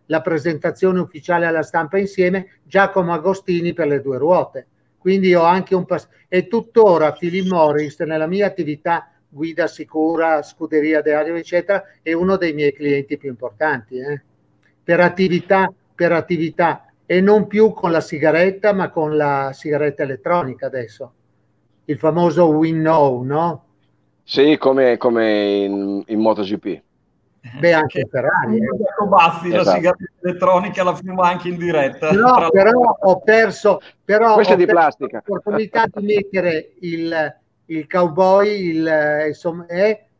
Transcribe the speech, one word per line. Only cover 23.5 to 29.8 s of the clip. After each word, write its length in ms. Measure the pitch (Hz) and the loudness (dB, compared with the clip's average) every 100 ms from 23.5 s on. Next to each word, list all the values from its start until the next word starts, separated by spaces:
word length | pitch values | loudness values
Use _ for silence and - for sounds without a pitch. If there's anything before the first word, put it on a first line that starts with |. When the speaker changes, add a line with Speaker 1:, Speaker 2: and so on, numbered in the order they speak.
| 156 _ _ _ _ _ _ | -4 _ _ _ _ _ _
Speaker 2:
Sì, 340 | - - 143 147 | -4 2 4 4
come, 400 | 135 135 127 120 | 2 2 2 2
come 640 | 127 117 110 104 101 101 | 0 2 2 2 0 0
in, 400 | 98 101 98 98 - | 0 -2 -4 -6 -4
in 120 | 107 | -2
moto 220 | 110 104 | 0 0
G 160 | 98 104 | -4 -6
P. 240 | 104 78 _ _ _ _ _ _ 120 117 | -8 -10 _ _ _ _ _ _ -20 -2
Speaker 1:
Beh, 160 | 170 | 2
anche 280 | 160 156 - | 2 0 -4
Speaker 3:
Che 60 | - | -6
Speaker 1:
Ferrari, 480 | - 247 - - 226 | -4 -2 -2 -2 -2
eh. 100 | - - | -2 -4
Speaker 3:
Jacobazzi 640 | 202 - 202 190 165 - 175 | -4 -4 2 4 4 2 -2
la 120 | 196 | 0
Speaker 2:
Esatto. 160 | 180 | 2
Speaker 3:
sigaretta 260 | 180 | 2